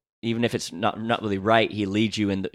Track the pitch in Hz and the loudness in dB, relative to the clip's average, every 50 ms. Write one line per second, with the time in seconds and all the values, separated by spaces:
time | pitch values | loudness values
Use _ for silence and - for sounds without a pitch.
0 | _ _ _ _ - 117 117 117 120 113 - - - - - 85 107 104 - 104 | _ _ _ _ -4 -2 0 2 0 0 0 -2 -6 -6 -6 -2 -2 -2 -2 -2
1 | 110 113 113 - 107 107 98 98 95 107 113 113 110 - - 104 104 95 98 107 | -2 -2 -2 0 0 0 -2 0 2 4 4 4 4 2 0 -2 -2 0 0 2
2 | 113 107 - 107 104 101 98 95 95 90 - | 0 0 0 0 0 0 0 0 -2 -4 -4